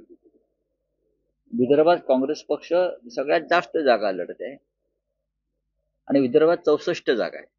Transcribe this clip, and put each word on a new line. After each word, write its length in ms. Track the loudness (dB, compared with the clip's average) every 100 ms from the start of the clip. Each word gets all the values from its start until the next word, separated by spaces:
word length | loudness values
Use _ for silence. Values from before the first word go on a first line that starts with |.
| -20 -20 _ _ _ _ _ _ _ _ _ _ _ _ _
विदर्भात 440 | -2 2 4 4 2 0
काँग्रेस 360 | 0 0 -6
पक्ष 300 | -6 -8 -2 -2 -2 -4 -10 -8
सगळ्यात 260 | -2 -2 0
जास्त 280 | 0 0 0
जागा 340 | 2 2 0
लढत 300 | -4 -8 -10
आहे 140 | -14 -14 _ _ _ _ _ _ _ _ _ _ _ _ _ _ -2
आणि 120 | 0
विदर्भात 380 | 2 2 0 0
चौसष्ट 540 | 0 -2 -2 -4 -2
जागा 260 | -2 -4 -8
आहे. 80 | -20